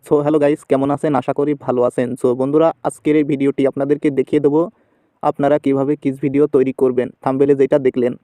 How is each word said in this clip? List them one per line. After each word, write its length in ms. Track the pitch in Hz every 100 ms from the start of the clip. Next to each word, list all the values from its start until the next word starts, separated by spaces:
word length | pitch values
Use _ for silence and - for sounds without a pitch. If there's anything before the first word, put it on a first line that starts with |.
| -
তো 60 | 151 147
হ্যালো 140 | 156
গাইস, 180 | 143 151 -
কেমন 200 | 135 135 143
আছেন? 200 | 156 139
আশা 120 | 127 135
করি 140 | 143 143 -
ভালো 160 | 123 123
আছেন। 200 | - 123 123
So 60 | 127 123
বন্ধুরা, 260 | 131 143 165 - -
আজকের 280 | - - 151
এই 60 | 147
ভিডিওটি 360 | 143 139 135 135
আপনাদেরকে 360 | 139 143 147 151 131
দেখিয়ে 220 | 131 156 143
দেবো 160 | 147 170 _ _ _ _ _ 147
আপনারা 260 | - 143 147 143
কিভাবে 280 | 135 135 147
কিস 140 | 139 135 143
ভিডিও 220 | 139 147 139
তৈরি 180 | 131 -
করবেন, 260 | 131 123 120 -
থাম্বনেলে 320 | 135 131 139 139
যেটা 160 | 135 147 131
দেখলেন। 260 | 123 123 120